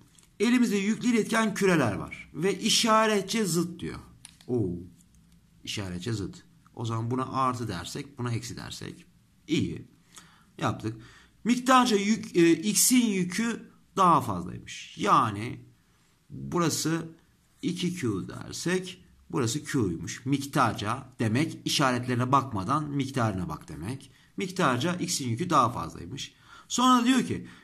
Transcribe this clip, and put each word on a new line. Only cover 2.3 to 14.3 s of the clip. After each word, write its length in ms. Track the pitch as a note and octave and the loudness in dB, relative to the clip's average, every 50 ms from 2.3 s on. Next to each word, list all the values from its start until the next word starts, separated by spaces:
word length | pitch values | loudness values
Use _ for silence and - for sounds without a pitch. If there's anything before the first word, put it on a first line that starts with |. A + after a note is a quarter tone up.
| - | -8
ve 260 | - D#3+ G3 F#3+ - | -2 -2 0 0 0
işaretçe 840 | - A3 - - - A#3 A3 A3 A3 A3 G#3+ G3+ F#3+ G3 G#3 A3+ G#3+ | 0 2 2 4 4 4 6 6 6 4 2 2 0 0 -2 0 0
zıt 360 | F3+ D#3+ F3 E3+ F3 - - | 2 2 0 0 0 -4 -8
diyor. 180 | - D#2 - - - - - - - - - _ - - | -8 -8 -8 -10 -14 -18 -20 -20 -20 -20 -20 _ -8 -4
Oo, 200 | B2 B2 G#2 F2+ F2 F2 F2+ - - _ _ _ _ - _ _ _ _ _ _ _ - - | -2 0 0 0 -2 -6 -10 -14 -18 _ _ _ _ -20 _ _ _ _ _ _ _ -18 -10
işaretçe 480 | - - A2 G2+ F#2 F2+ F2+ F2+ A#2+ A2+ | -8 -6 -6 -6 -6 -6 -6 -4 -4 -4
zıt. 320 | G2+ F#2+ E2 - - - - _ _ _ _ _ | -4 -4 -6 -8 -12 -20 -20 _ _ _ _ _
O 100 | - A#2+ | -8 -6
zaman 260 | A2+ A2+ A2+ A2+ A#2 | -4 -4 -2 -2 -2
buna 160 | B2 B2+ C3 A#2+ - | -2 -2 -4 -4 -2
artı 360 | C3 C3+ B2+ B2 A#2 B2 G#2 | -2 0 0 -2 -2 -4 -6
dersek, 500 | F#2+ E2 F2 - - C#3+ C#3+ - - - | -6 -6 -8 -8 -8 -10 -10 -10 -10 -6
buna 140 | A#2+ A#2+ A#2 | -4 -4 -4
eksi 240 | A2 - - F2+ | -4 -4 -8 -10
dersek. 500 | - - - - - - G1+ - - - - _ _ _ _ _ _ _ - | -12 -12 -12 -12 -12 -12 -12 -12 -14 -18 -20 _ _ _ _ _ _ _ -2
İyi. 400 | D3 D3+ G2+ E2+ D#2+ - - - - _ _ _ _ - - - - _ _ _ _ - | 0 0 0 -2 -4 -8 -12 -16 -20 _ _ _ _ -20 -20 -20 -20 _ _ _ _ -4
Yaptık. 380 | E3 A#2+ G2+ - - A2 A2+ - - - - - - _ _ _ _ | -4 -4 -4 -2 -6 -8 -8 -8 -14 -20 -20 -20 -20 _ _ _ _
Miktarca 520 | G#3 B3 B3+ B3 B3+ C4 B3+ B3 B3 A3+ | 0 0 0 4 4 6 6 6 4 2
yük, 400 | G3 G3 G3+ A3+ - - - - | 2 2 2 0 0 -2 -2 4
e, 160 | F3+ E3+ E3+ E3+ | 4 6 6 6
X'in 540 | - - G#3 G3 - - - B3+ B3+ A#3+ | 4 2 0 2 2 4 6 6 6 4
yükü 640 | A3 G3+ F#3+ F3+ F3+ F3+ - A3+ A#3 A3 - - - - _ _ _ _ | 4 2 0 0 -2 -2 -2 -2 -2 -2 -6 -8 -14 -20 _ _ _ _
daha 240 | - F#3+ F3+ E3 C#3+ | 4 6 6 6 6
fazlaymış. 800 | A#2 A2+ | 4 0